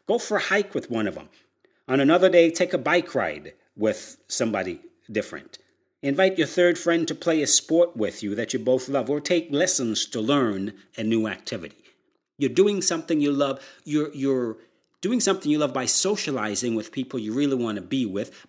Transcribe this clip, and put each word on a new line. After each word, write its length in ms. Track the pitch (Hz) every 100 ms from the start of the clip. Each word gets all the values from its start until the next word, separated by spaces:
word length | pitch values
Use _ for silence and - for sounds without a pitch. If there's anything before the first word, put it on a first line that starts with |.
| -
Go 120 | 233
for 180 | - 208
a 60 |
hike 320 | - 202 202
with 160 | 143 -
one 180 | 113 104
of 80 | 80
them. 120 | - _ _ _ _ _ -
On 100 | 131
another 300 | 139 175 185
day, 220 | 175 165
take 220 | 165 180
a 60 | 160
bike 360 | 131 175 -
ride 380 | 135 90 73 - - _ -
with 400 | 107 101 - - -
somebody 520 | - 117 107 92 80 - _ -
different. 480 | 107 - 73 - - _ _ _ _
Invite 360 | 139 139 190 185
your 80 | 147
third 320 | - 175 170
friend 280 | 170 170 160
to 60 |
play 280 | 156 170 160
a 40 | 139
sport 500 | - - 160 170 131
with 260 | 104 -
you 120 | 104 104
that 160 | 113
you 60 | 127
both 300 | 110 127 131
love, 220 | 139 117
or 100 | 147
take 300 | 147 175 165
lessons 560 | 143 180 175 120 104 -
to 140 | 120
learn 520 | 110 143 120 98 101 107 _ -
a 60 |
new 240 | 110 113 110
activity. 500 | 92 - 110 78 - _ _ _ _ _ -
You're 80 | 139
doing 320 | 117 208 202
something 400 | - 165 - 160
you 120 | 143
love. 300 | 143 139 135 - -
You're, 280 | - 151 147
you're 420 | 147 135 131 120 113 - _ _ _
doing 200 | 190 247
something 300 | 202 190 151
you 80 | 151
love 140 | 147
by 140 | 131 123
socializing 880 | - 185 208 - 131 107 101 123
with 180 | 113 107
people 260 | - 127 127
you 140 | 107
really 220 | 120 143
want 220 | 131 117 104
to 60 |
be 220 | 87 135
with, 420 | 113 95 110 -